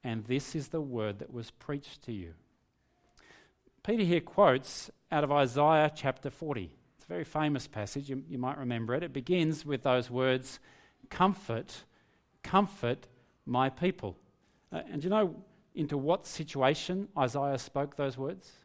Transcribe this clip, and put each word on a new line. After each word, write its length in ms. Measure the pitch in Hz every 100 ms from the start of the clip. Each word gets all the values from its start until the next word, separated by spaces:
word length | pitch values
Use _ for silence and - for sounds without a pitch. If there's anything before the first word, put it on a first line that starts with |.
And 220 | 127 113 107
this 280 | 135 139 165
is 120 | 135
the 140 | 165
word 360 | 143 120 107 101
that 140 | -
was 160 | 123 110
preached 540 | _ - 143 - -
to 80 | -
you." 240 | 107 85 80 _ _ _ _ _ _ _ _ - - _ _ _ _
Peter 220 | - 226
here 180 | 185 170
quotes 720 | - - 196 127 - - - - _
out 120 | 156
of 80 | 147
Isaiah 600 | 143 135 123 147 156 151 151
chapter 340 | 139 - 139
forty. 460 | - 156 127 87 - _ _
It's 80 | -
a 40 |
very 140 | 175
famous 440 | 156 151 151 139 -
passage. 440 | 107 101 143 139
You, 120 | 135 151
you 80 | 139
might 220 | 127 147
remember 340 | 127 120 113
it. 80 | 127
It 100 | 170
begins 540 | 135 123 180 160 147 147
with 160 | 139
those 300 | 139 127 117
words, 480 | 120 131 131 127 - - - _ _ -
"Comfort, 760 | - 185 190 - 113 - - - _ _ _ _ _
comfort 640 | - 190 202 - 120 123 - _ _ _ -
my 240 | 123 131
people." 480 | - 180 - 101 85 _ _ _ _ _
Uh, 100 | - -
and 120 | 156
do 60 | 165
you 20 |
know 260 | 214 190 143 - _ _ -
into 220 | 147 147
what 280 | 139 180 -
situation 840 | - 156 143 131 151 - 185 202 -
Isaiah 420 | 131 135 139 135
spoke 380 | - 139 143 143
those 200 | 143 123
words? 340 | 135 190 - -